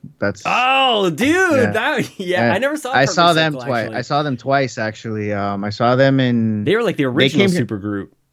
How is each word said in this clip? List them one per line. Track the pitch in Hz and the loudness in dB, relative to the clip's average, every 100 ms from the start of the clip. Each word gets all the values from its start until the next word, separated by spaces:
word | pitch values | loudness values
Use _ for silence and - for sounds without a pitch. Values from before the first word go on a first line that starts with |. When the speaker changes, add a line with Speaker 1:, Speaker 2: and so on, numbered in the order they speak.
| - - | -20 -8
Speaker 1:
That's | 101 98 - | -6 -4 -2
Speaker 2:
Oh, | 220 254 269 262 220 185 | 0 0 2 2 2 0
dude, | 147 262 | 0 2
Speaker 1:
Yeah. | 349 381 277 208 | 2 2 2 2
Speaker 2:
that, | 214 254 285 247 | 0 -2 -2 -4
<laughs> | - | -8
yeah, | 180 175 - | -4 0 2
Speaker 1:
Yeah. | |
Speaker 2:
I | 185 | 2
never | 269 302 | 0 -4
saw | - | -2
Speaker 1:
I | 127 | 0
Speaker 2:
Perfect | 139 | 2
Speaker 1:
saw | 180 175 | 4 4
them | 160 160 | 4 2
Speaker 2:
Circle, | 139 123 | -2 -4
Speaker 1:
twi-, | 120 | -4
Speaker 2:
actually. | 107 113 | -4 -6
Speaker 1:
I | |
saw | 131 147 | -2 -2
them | 151 123 | -2 -4
twice, | 135 139 131 - | -2 0 0 -4
actually. | 110 107 117 107 104 | -6 -6 -8 -6 -4
Um, | 101 101 101 | -2 -2 -4
I | 101 | -6
saw | 101 120 127 | 0 2 4
them | 135 135 | 4 4
in | 127 120 113 107 | 2 2 0 0
Speaker 2:
They | 104 214 | 0 0
were, | |
like, | 220 151 | 0 0
the | |
Speaker 1:
they | 135 | 0
Speaker 2:
original | 123 135 151 196 | 2 2 2 2
Speaker 1:
came | 175 | 2
here | 113 | -2
Speaker 2:
supergroup. | 107 104 101 98 _ _ | -4 -6 -6 -8 _ _